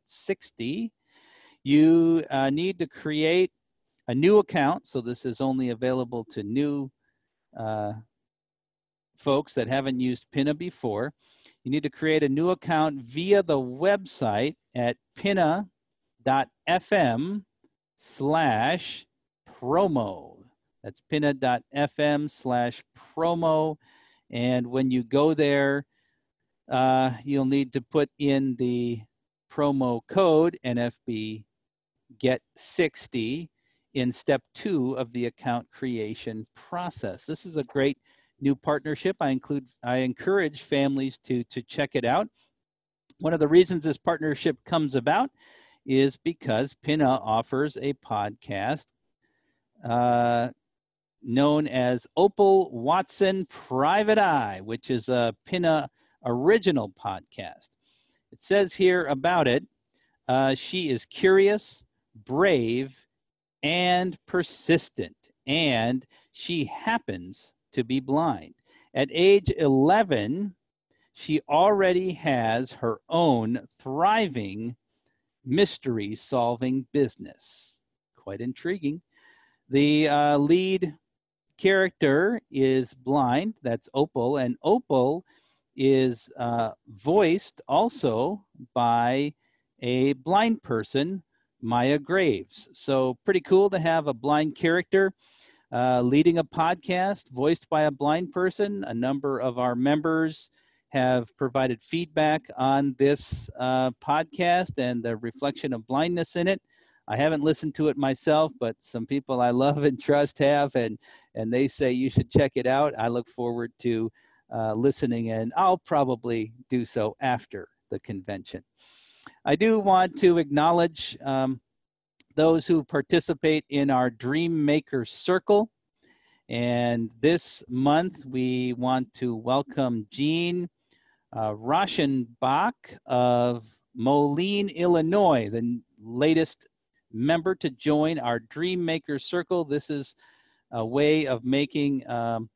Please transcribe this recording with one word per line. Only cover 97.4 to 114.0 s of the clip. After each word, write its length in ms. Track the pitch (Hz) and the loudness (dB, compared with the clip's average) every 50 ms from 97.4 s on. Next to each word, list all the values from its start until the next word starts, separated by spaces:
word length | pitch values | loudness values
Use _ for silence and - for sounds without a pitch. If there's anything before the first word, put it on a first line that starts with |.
| 131 151 170 - - - | 0 0 0 0 -2 -2
by 140 | 165 156 151 | 0 0 2
a 80 | 151 | 0
blind 420 | 143 131 143 147 151 170 185 170 - | 0 0 0 0 0 0 -2 -4 -4
person. 520 | 180 180 185 180 - 208 202 202 196 190 | -2 -2 -2 0 -2 -2 -4 -4 -6 -8
A 100 | - 113 | -6 -4
number 440 | 113 123 131 139 139 135 143 135 117 | -4 -2 -2 -2 -2 -2 -4 -2 -2
of 200 | 120 131 120 123 | -2 -4 -2 -2
our 160 | 123 127 123 | -2 -2 0
members 760 | 120 127 139 147 151 147 160 160 160 160 160 156 - - - _ _ _ _ _ _ _ _ | 0 0 0 0 2 0 0 0 0 0 -2 -4 -8 -14 -18 _ _ _ _ _ _ _ _
have 440 | - 139 127 127 127 127 120 - _ | -2 0 2 2 2 0 -2 -4 _
provided 460 | - 143 131 120 135 131 127 123 113 _ | -6 -6 -4 -2 0 0 0 -2 -6 _
feedback 600 | - - 165 170 160 151 156 151 151 151 156 - - - | -6 -6 -6 -6 -4 -2 0 2 2 0 0 -4 -8 -6
on 380 | - 127 135 135 139 139 139 131 - | -2 0 2 2 2 0 0 0 2
this, 520 | 135 139 147 143 - - - - - - - - | 2 2 2 2 -2 -6 -10 -10 -10 -12 -10 -6
uh, 320 | 127 127 131 127 131 127 123 - | -4 -2 0 0 0 -2 -4 -6
podcast 760 | - - 143 151 160 156 - - 180 175 175 180 185 - - - | -4 -2 -2 -2 -2 -4 -4 -2 0 2 2 2 0 -2 -4 -4
and 240 | 131 123 123 120 113 | -4 -2 -4 -4 -4
the 140 | 120 117 | -4 -4
reflection 560 | 110 117 117 - - 143 143 139 - - 143 127 | -6 -6 -10 -8 -4 -4 -4 -4 -4 -6 -6 -6
of 140 | 113 110 | -6 -6
blindness 500 | - 127 139 156 170 175 175 165 - - | -4 -2 -2 -2 -2 -2 -4 -4 -4 -4
in 100 | 175 175 185 | -2 0 0
it. 120 | 196 180 - _ _ _ _ _ _ _ _ - | -2 -2 -6 _ _ _ _ _ _ _ _ -6
I 80 | 107 | -2
haven't 260 | 113 139 156 160 151 143 | 0 0 2 2 2 2
listened 320 | 156 156 - - 156 139 | 0 0 0 -2 -6 -4
to 120 | - 156 151 | -2 0 0
it 80 | 135 | 0
myself, 560 | 143 139 135 131 - - 151 151 151 160 151 139 - | 0 0 -2 -2 0 0 2 2 4 2 0 -2 -4
but 160 | 123 113 110 - | -6 -6 -6 -8
some 260 | - - - 120 117 | -12 -12 -10 -8 -6
people 340 | - 139 139 131 - 135 123 | -4 -4 -4 -4 -2 -2 0
I 100 | 123 123 | 2 2
love 320 | 120 123 135 143 147 147 143 | 2 2 2 2 2 2 2
and 140 | 147 131 127 | 0 0 0
trust 380 | - - 143 143 147 143 - - | 0 2 2 2 2 0 0 0
have, 360 | 147 139 147 143 143 139 - | 2 2 4 2 2 0 0
and, 220 | 131 120 110 107 - _ - - - _ _ - | -2 -2 -2 -4 -8 _ -20 -20 -20 _ _ -10
and 180 | - 110 113 120 | -8 -4 -2 0
they 140 | 123 139 135 | 0 0 0
say 240 | - - 147 127 127 | -2 -2 -2 0 0
you 180 | 127 131 135 | 0 -2 0
should 200 | - - - - | 0 0 0 2
check 220 | - - 143 135 - | 2 2 2 2 0
it 120 | 131 120 | -2 0
out. 280 | 127 131 139 147 151 - | 0 2 2 0 0 -2
I 120 | 113 110 120 | -2 -2 -2
look 200 | 120 123 117 - | -2 -2 -4 -6
forward 440 | - - 123 120 120 120 117 120 - - | -8 -6 -4 -4 -4 -4 -6 -8 -10 -6
to, 320 | - 123 117 113 | -4 -2 -2 -2